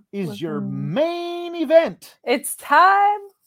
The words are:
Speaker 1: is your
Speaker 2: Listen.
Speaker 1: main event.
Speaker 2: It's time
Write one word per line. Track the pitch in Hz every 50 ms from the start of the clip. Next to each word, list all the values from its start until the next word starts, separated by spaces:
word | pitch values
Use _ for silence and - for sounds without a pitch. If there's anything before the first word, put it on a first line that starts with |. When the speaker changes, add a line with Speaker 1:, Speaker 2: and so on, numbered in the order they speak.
| _ _
Speaker 1:
is | 202 202 185 151 - 113
your | 165 160 151 139
Speaker 2:
Listen. | 135 131 135 135 139 143 175
Speaker 1:
main | 269 320 339 349 349 349 349 349 349 349 339 349
event. | 339 311 254 320 330 320 220 165 - - - _ _ _
Speaker 2:
It's | 240 269 254 - - -
time | - - - 294 320 359 381 392 403 403 415 415 415 403 392 _ _ _